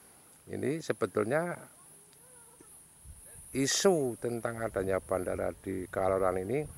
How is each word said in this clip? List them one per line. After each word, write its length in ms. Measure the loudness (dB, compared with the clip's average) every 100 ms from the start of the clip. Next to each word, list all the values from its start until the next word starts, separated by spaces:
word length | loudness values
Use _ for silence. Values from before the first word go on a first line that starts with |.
| -20 -20 -20 -20 -10
ini 320 | -4 -2 -4
sebetulnya 720 | -4 -2 0 0 0 0 -2 -6 -14 -20 -20 -20 -20 -20 -20 -20 -20 -20 -20 -20 -20 -20 -20 -20 -20 -20 -6 0
isu 640 | 2 4 6 6 2 0
tentang 420 | -4 -2 -4 -4
adanya 400 | -2 0 2 0
bandara 480 | 2 0 0 -2 -2 -4
di 320 | -6 -6 -4
Kaloran 480 | 0 2 4 4 0
ini 240 | 0 -2 -4